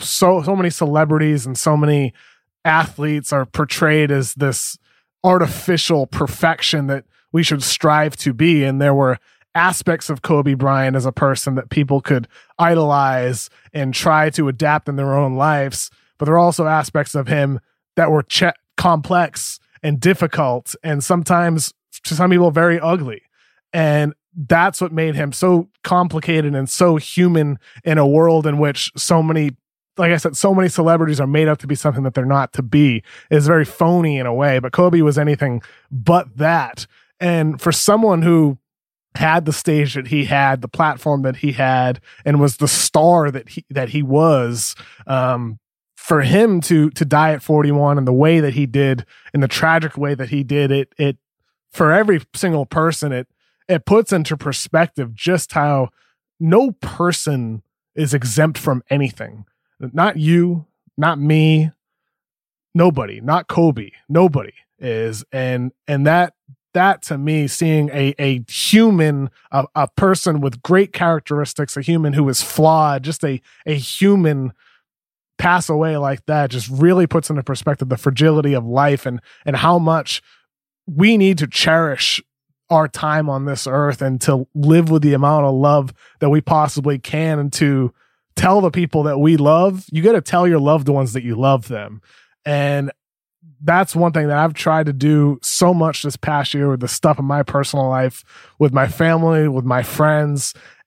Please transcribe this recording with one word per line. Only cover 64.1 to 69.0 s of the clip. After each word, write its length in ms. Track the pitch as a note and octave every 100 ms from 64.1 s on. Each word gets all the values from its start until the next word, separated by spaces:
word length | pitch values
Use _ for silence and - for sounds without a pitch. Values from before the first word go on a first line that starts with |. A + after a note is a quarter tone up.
| D#3 F#3 C#3+ G#2 - _ _
is. 440 | B2 A2+ A2+ G#2+ -
And, 400 | C3+ B2+ B2+ B2+ - -
and 180 | C#3 D3
that, 280 | E3+ F3 - _ C3 _
that 280 | F3 F#3+ F#3+
to 140 | - C#3+
me, 300 | D3 D#3 C#3+
seeing 420 | - E3 D#3 D3
a, 220 | C#3+ C#3 C#3+
a 240 | C#3 B2+ A#2
human, 800 | - - G#3+ A3+ F#3